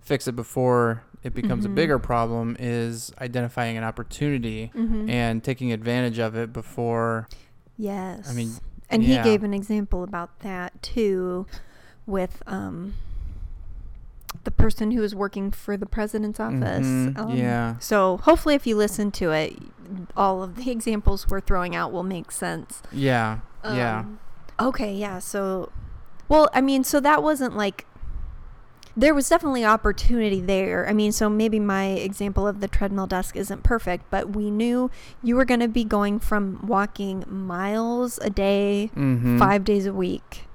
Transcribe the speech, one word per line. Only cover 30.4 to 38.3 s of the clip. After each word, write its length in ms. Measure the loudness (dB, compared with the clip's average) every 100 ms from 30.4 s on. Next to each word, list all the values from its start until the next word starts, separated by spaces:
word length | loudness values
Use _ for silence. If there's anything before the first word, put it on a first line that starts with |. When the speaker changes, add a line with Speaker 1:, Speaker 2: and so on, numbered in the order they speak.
Speaker 2:
there. 480 | 2 2 2 0 2
I 40 |
mean, 180 | 2 2
so 160 | 2 2
maybe 300 | 4 2 2
my 260 | 2 0 0 -2 -4
example 380 | -4 -2 0 0
of 140 | -2
the 80 | 0
treadmill 380 | 2 2 -2 -2
desk 280 | -2 -2 -6
isn't 260 | -6 2
perfect, 400 | 4 4 0 -4 -2
but 220 | -4 -2 -2
we 140 | -2
knew 400 | 0 2 2 0 -4 -14 -6
you 120 | 0 4
were 80 |
gonna 240 | 4 4 2
be 160 | 0
going 360 | 0 2 2 2
from 440 | 2 2 0 -4 0
walking 580 | 0 0 -4 -6 -6 -6
miles 880 | -8 -6 -4 -2 -2 0 0 -2 -2
a 80 | -2